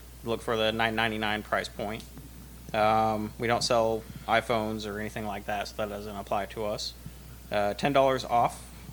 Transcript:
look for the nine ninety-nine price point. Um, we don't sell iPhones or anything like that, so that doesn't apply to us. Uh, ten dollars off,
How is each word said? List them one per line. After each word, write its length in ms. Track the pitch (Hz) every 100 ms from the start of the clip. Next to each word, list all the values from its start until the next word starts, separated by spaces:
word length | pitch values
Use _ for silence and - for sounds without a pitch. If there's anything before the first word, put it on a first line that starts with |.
| - -
look 180 | 117 113
for 140 | - 110
the 160 | 110
nine 220 | 113 113 110
ninety-nine 460 | 113 110 107 107
price 240 | - 101 95
point. 340 | - 104 113 - - - - - - -
Um, 580 | 113 107 110 110 107 107 -
we 80 | 117
don't 160 | 117
sell 400 | - 117 113 110 - - -
iPhones 580 | 113 110 117 110 110 107
or 60 | 101
anything 280 | 107 117 107
like 200 | 101 104
that, 220 | 104 95
so 60 | -
that 100 | 104
doesn't 280 | 101 104 101
apply 300 | 101 107 98
to 180 | 113
us. 300 | 104 113 - - - - - - -
Uh, 240 | 104 104
ten 180 | 101 143
dollars 320 | 139 135 131
off, 360 | - 120 131 - - - -